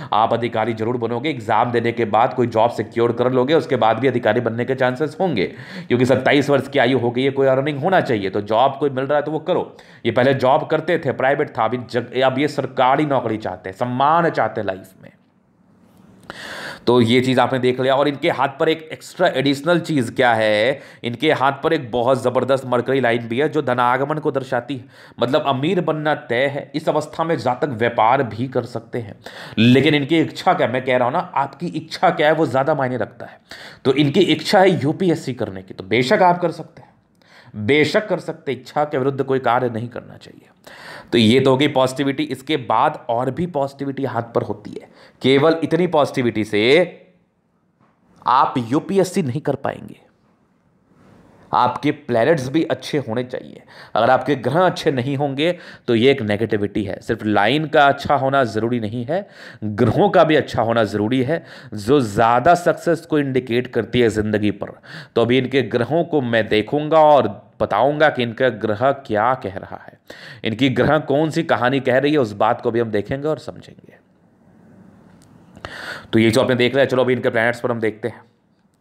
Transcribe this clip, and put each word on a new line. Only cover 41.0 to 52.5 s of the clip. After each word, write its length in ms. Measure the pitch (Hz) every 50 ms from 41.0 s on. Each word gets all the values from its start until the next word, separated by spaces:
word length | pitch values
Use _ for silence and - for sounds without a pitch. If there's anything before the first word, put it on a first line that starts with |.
| - - -
तो 60 | 120
ये 220 | 117 107 117 131
तो 100 | 131 135
हो 60 | 131
गई 100 | 127 147 147
पॉजिटिविटी। 540 | - 131 131 131 131 - 143 139 135 139 151
इसके 320 | - 131 127 - - 156 143
बाद 400 | 123 104 113 113 131 156 160 - - -
और 200 | 117 117 127 131
भी 160 | 123 143 175 175
पॉजिटिविटी 560 | 175 143 139 139 139 - 143 139 135 135 139
हाथ 180 | 123 113 117 113 - -
पर 80 | 131 -
होती 280 | - 104 - - - -
है। 160 | - - - _ - - - _ - -
केवल 360 | 127 135 139 139 160 160 165 -
इतनी 240 | - - 160 180
पॉजिटिविटी 580 | 175 175 156 139 135 - 131 123 117 104 113 104
से 180 | 104 - 104 107 120 135 170 180 170 - - - _ _ _ _ _ _ _ _ _ _ _ _ _ _ _ _ _ _ _ _ _ _ _ -
आप 280 | - 123 131 156 156 - 139
यूपीएससी 600 | 117 110 123 160 156 - 196 196 180 190 - 202 185
नहीं 180 | 131 120 151
कर 140 | - - 139
पाएंगे। 440 | - - - - - - - - - _ _ _ _ _ _ _ _ _ _ _ _ _ _ _ _ _ _ _ _ _ _ _ _ _ _ _ _ _ - -
आपके 380 | - 120 123 - - - 147
प्लैनेट्स 580 | 147 - - - 120 113 113 127 147 160 123
भी 140 | 131